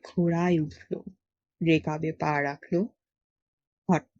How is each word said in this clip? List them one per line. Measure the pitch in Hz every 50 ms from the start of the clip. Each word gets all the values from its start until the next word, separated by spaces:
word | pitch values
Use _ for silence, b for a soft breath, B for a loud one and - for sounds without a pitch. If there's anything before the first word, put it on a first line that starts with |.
| -
ঘোড়ায় | - - 185 170 170 165 170 175 180 175 160
উঠল, | 156 156 - - - - - - - - - _ _ _ _ _ _ _ _ - 170
রেকাবে | 165 160 156 - 156 151 156 156 160
পা | 156 - 165 151 147 143 143
রাখল, | 139 147 - - - 185 170 214 - _ _ _ _ _ _ _ _ _ _ _ _ _ _ _ _ _ _ _ -
হট, | 175 147 - _ _ _